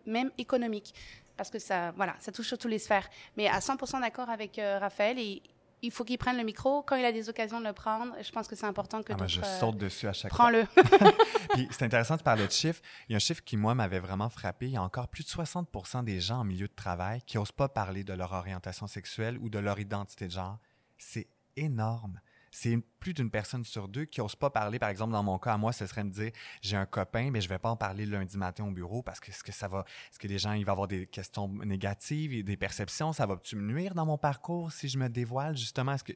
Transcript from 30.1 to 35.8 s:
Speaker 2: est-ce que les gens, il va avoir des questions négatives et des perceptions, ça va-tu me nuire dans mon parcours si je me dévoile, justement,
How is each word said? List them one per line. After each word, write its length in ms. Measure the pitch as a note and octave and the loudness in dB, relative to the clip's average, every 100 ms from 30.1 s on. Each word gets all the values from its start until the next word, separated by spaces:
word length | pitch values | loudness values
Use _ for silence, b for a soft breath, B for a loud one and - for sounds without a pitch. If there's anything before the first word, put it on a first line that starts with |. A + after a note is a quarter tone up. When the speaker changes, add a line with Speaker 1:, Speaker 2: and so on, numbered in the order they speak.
Speaker 2:
est-ce 80 | - | -8
que 80 | G#2 | -4
les 100 | G2 | -2
gens, 180 | G2+ | 0
il 100 | G#2+ | 0
va 80 | G2 | 2
avoir 160 | G2 G2 | 2 0
des 180 | F#2+ F#2 | -2 -6
questions 400 | - F#2 - G2+ | -8 -8 -4 -4
négatives 880 | G2 G#2 G2 G2 G2+ - D3+ D#3 | -4 -2 0 0 -2 -2 -2 -2
et 80 | B2 | -2
des 140 | G2 G2+ | -2 0
perceptions, 560 | F#2+ - G2+ - D#3 | -2 -2 -4 -2 -2
ça 120 | D#3 | 0
va-tu 300 | A2 F#2 - | 0 0 -4
me 180 | G#2+ G2+ | -4 -2
nuire 220 | C3+ F#3+ | -2 -2
dans 100 | E3+ | 0
mon 140 | D#3 D3+ | 0 2
parcours 540 | D3+ C3+ - F3 E3 | 2 0 -2 -4 -4
si 160 | - C#3 | -6 -4
je 100 | C3 | 0
me 100 | B2+ | 0
dévoile, 480 | A#2+ A#2 B2+ D3 D3 | 0 -2 -2 -2 -2
justement, 360 | A2+ - | -4 -2